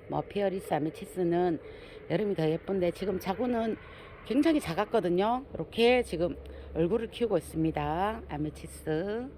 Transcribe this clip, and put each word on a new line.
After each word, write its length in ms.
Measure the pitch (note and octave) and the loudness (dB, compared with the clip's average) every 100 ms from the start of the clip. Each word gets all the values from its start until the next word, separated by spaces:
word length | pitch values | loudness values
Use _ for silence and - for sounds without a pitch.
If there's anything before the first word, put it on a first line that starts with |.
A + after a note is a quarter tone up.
| - | -6
뭐, 120 | D3 | -4
피어리스 500 | - G3+ G3 F#3 - | -2 0 0 -2 -2
아메치스는 880 | D#3 D#3 - G3 F3+ F3 E3+ F3+ D#3+ - - - - - | 0 0 -4 -8 -2 2 4 4 2 -4 -14 -16 -16 -2
여름이 240 | E3+ G#3 F3 | 0 0 2
더 140 | D#3 | 2
예쁜데 440 | E3 - G3 F3 | 0 0 0 0
지금 260 | E3+ G3 F#3 | 0 -2 -2
자구는 560 | F#3 F#3+ B3 A#3 A3+ G#3 - - - - - | -2 -2 0 0 -2 -4 -8 -18 -18 -16 0
굉장히 360 | A#3 D4+ D4+ | 4 6 4
작았거든요. 840 | - E3 G#3+ A3+ F3+ F3 G#3 B3+ C4+ - | 2 0 2 2 4 4 4 2 -2 -8
이렇게 480 | D#3 - A#3 B3 | -6 4 6 6
지금 340 | A#3+ E3 F3 C#3 - - - - | 4 0 0 -2 -10 -14 -6 0
얼굴을 340 | E3+ A3+ A3+ | 2 2 -2
키우고 280 | - A#3 F3+ | -2 2 2
있습니다. 840 | - D#3+ D#3+ D3+ D3 D#3+ G3+ A3+ - | 0 0 0 2 0 0 0 -2 -6
아메치스. 1000 | D3 D3+ - E3 - - D#3 G3 A3 C4 | -4 -4 -6 -12 -10 -2 -2 0 -4 -6